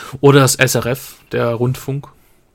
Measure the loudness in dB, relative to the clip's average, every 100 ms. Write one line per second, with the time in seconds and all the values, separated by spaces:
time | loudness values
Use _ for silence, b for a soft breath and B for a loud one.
0 | B 0 4 6 4 2 0 0 -4 -6
1 | -10 -20 _ -4 -4 -2 -4 -4 -8 -10
2 | -12 _ _ _ _